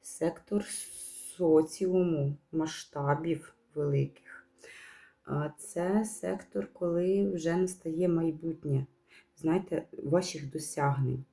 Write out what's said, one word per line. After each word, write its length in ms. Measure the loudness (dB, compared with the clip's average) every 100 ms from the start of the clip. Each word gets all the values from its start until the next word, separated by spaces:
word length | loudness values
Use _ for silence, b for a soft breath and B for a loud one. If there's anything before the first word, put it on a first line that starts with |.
сектор 600 | -14 -2 -2 -2 -2 -2 -2 -8 -10 -12 -14 -12 -14 0
соціуму, 1000 | 6 8 6 0 2 4 4 2 0 -2 _
масштабів 1000 | -2 -2 -4 -10 -4 0 0 0 -4 -6 _ _
великих. 720 | -4 0 0 0 -6 -20 -20 _ _ B B B B B B
А, 260 | -6 -4 -4 -8
це 460 | -8 -4 2 2
сектор, 680 | 0 -4 -4 -6 -6 -6 -6
коли 580 | -4 0 2 2 2 2
вже 260 | 0 0 2
настає 520 | 0 -2 -6 0 2
майбутнє, 800 | 4 2 -2 -6 -6 -2 -2 -2 _ _ B B _
знаєте, 500 | 2 2 0 -4 -6
ваших 600 | -10 2 2 2 -6 -8
досягнень 720 | -8 -6 0 2 2 0 -2 -8